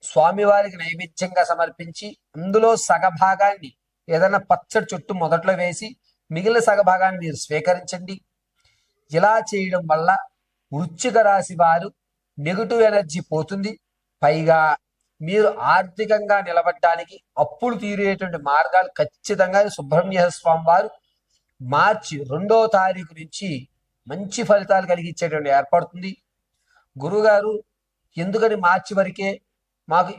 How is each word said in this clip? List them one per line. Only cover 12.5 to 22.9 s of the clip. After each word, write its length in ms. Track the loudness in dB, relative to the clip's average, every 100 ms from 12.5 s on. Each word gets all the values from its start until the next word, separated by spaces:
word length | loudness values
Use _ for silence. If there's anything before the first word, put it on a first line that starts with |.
| -4 -2 2
ఎనర్జీ 380 | 4 4 -2 -8
పోతుంది. 520 | -6 -6 -4 -6 -8 -10 _ _ _ _
పైగా 380 | 0 2 2 4 4 0 _ _ _ _
మీరు 280 | -4 0 0 0
ఆర్థికంగా 720 | 0 2 0 -6 0 0 2 0
నిలబడడానికి, 760 | 0 0 0 0 0 0 -4 -16 _ -2
అప్పులు 380 | -2 -2 -6 -4
తీరేటువంటి 600 | -6 -4 -2 -2 -6 -6
మార్గాలు 480 | 0 0 2 2 0 -6
ఖచ్చితంగా 640 | -16 _ -8 0 2 2 0
సుబ్రహ్మణ్య 540 | -2 -2 0 0 2 0
స్వామి 340 | 0 0 0 4
వారు 220 | 2 2 -8 _ _ _ _ _ _
మార్చి 560 | -4 2 2 2 -4 -10
రెండో 340 | -6 -6 2 2 4
తారీఖు 480 | 2 2